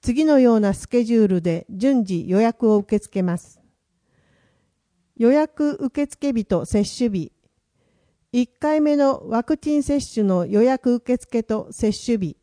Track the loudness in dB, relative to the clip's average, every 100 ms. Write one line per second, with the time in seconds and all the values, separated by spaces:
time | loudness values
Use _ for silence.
0 | -2 0 4 6 6 4 2 -2 -2 -2
1 | 2 2 4 2 0 -4 -8 -4 0 0
2 | 0 -4 0 0 0 0 2 2 0 -4
3 | -4 -4 -4 -4 -10 _ _ _ _ _
4 | _ _ _ _ _ _ _ _ _ _
5 | _ _ 2 2 0 -2 -4 -2 -6 -4
6 | -6 -4 -4 -4 -2 -4 -2 -2 -2 -2
7 | -4 -4 -8 _ _ _ _ _ _ _
8 | _ _ _ -4 -4 _ -2 0 2 2
9 | 2 0 -4 -4 -2 -4 0 -2 0 -4
10 | -4 -2 0 0 0 2 2 2 0 -2
11 | -2 -4 -2 -6 -4 -6 -8 -4 -4 -2
12 | -4 -4 -4 -10